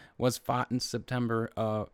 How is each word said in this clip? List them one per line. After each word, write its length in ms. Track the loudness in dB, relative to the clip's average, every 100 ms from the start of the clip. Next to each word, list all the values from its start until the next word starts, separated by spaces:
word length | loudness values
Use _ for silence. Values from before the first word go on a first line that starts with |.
| -18 0
was 180 | 0 2
fought 320 | 0 0 0
in 80 | -2
September 680 | -2 -4 -2 -2 0 0 0 0
of 320 | 0 0 -4